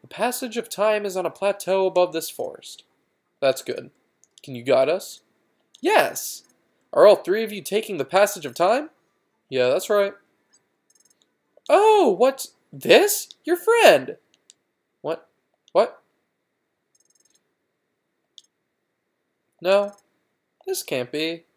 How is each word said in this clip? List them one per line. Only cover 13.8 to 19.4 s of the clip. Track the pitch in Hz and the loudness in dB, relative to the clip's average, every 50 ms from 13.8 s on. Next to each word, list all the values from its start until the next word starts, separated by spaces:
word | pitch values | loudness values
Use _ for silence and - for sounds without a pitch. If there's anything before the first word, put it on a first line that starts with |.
| 440 262 165 135 131 - - _ _ _ _ _ _ _ - _ _ _ _ _ _ _ _ _ | 6 6 6 6 0 -6 -16 _ _ _ _ _ _ _ -20 _ _ _ _ _ _ _ _ _
What? | - 143 165 - _ _ _ _ _ _ _ _ _ _ | -10 -10 -10 -10 _ _ _ _ _ _ _ _ _ _
What? | _ 175 226 - - _ _ _ _ _ _ _ _ _ _ _ _ _ _ _ _ _ _ _ _ _ _ _ _ _ _ _ _ _ _ _ _ _ _ _ _ _ _ _ _ _ _ _ _ _ _ _ _ - _ _ _ _ _ _ _ _ _ _ _ _ _ _ _ _ _ _ _ _ | _ 0 0 0 -4 _ _ _ _ _ _ _ _ _ _ _ _ _ _ _ _ _ _ _ _ _ _ _ _ _ _ _ _ _ _ _ _ _ _ _ _ _ _ _ _ _ _ _ _ _ _ _ _ -20 _ _ _ _ _ _ _ _ _ _ _ _ _ _ _ _ _ _ _ _